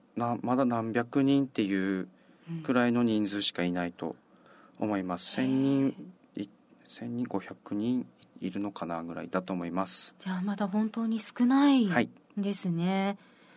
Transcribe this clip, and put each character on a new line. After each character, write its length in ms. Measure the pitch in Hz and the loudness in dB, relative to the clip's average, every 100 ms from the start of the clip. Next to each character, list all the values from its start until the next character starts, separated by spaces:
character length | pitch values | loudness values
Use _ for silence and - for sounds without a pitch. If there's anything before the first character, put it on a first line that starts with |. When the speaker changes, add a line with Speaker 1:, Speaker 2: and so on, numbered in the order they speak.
| _ 113 | _ -2
Speaker 1:
な-、 220 | 120 117 | -2 0
ま 120 | 120 | 0
だ 100 | 127 | 2
何 280 | 127 117 113 | 2 2 0
百 320 | 113 117 143 | -2 2 2
人 220 | 135 139 135 | 4 4 2
っ 20 | |
て 140 | - | 0
い 380 | 98 98 95 95 | 2 2 2 0
う 80 | 90 - _ - 165 165 | -4 -12 _ -20 -12 -8
く 120 | 151 | 0
ら 120 | 123 120 | 4 4
い 60 | |
の 100 | 120 | 4
人 240 | 117 107 101 | 4 2 2
数 160 | 101 | 0
し 100 | - | -2
か 120 | - | 0
い 80 | 90 | 0
な 120 | 90 87 | 0 -4
い 60 | |
と 220 | - 82 - _ - - - - - | -6 -8 -8 _ -20 -20 -20 -20 -6
思 180 | 110 98 | -2 -2
い 60 | |
ま 160 | 90 87 | -2 -4
す。 220 | - - | -4 -2
Speaker 2:
う 40 | |
ん。 20 | 131 | 0
Speaker 1:
千 140 | 131 | 2
人、 520 | 139 139 135 - - - _ - | 2 2 2 -2 -16 -18 _ -10
Speaker 2:
へ 40 | |
ー。 20 | |
Speaker 1:
い-、 60 | 101 _ _ - | -10 _ _ -20
千 320 | - - 120 120 | -16 -12 -8 -6
人、 100 | 123 | -4
五 120 | 98 | -4
百 340 | - - - | -6 -16 -8
人 320 | 101 117 127 - _ - - | -2 0 -2 -4 _ -20 -8
い 100 | 95 | -6
る 100 | 101 | -4
の 120 | 101 | -6
か 140 | - 82 | -6 -6
な 160 | 82 | -6
ぐ 120 | 85 | -6
ら 80 | 82 | -8
い 60 | 87 | -4
だ 140 | 95 | -4
と 100 | 92 | -2
思 120 | 90 85 | -6 -4
い 40 | |
ま 160 | 90 95 | -4 -4
す。 280 | - - _ | -6 -10 _
Speaker 2:
じ 100 | 185 | -6
ゃ 100 | 185 | -4
あ 20 | |
ま 140 | 202 202 | -4 -2
だ 100 | 196 | -2
本 240 | 208 220 | 0 -2
当 160 | 226 226 | -2 -4
に 140 | 220 | -4
少 260 | - - 247 | -6 0 4
な 260 | 269 285 | 6 6
い 140 | 262 202 | 6 4
Speaker 1:
は 140 | 139 | 2
い。 80 | - - _ 208 | 0 -6 _ -4
Speaker 2:
で 160 | 202 | -4
す 140 | 190 185 | -2 -2
ね。 480 | 165 180 190 196 202 - - - | 0 0 0 -2 -4 -14 -20 -20